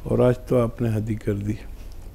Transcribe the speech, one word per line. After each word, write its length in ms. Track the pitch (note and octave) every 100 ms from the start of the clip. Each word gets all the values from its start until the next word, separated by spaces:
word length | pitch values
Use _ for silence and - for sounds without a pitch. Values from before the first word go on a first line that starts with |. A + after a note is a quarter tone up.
| -
और 100 | A#2
आज 160 | B2 B2
तो 260 | - B2+
आपने 260 | A#2 - A2+
हद 200 | G#2+ G#2+
ही 60 |
कर 180 | G#2 -
दी। 220 | G2+ G#2 A2 - - - - -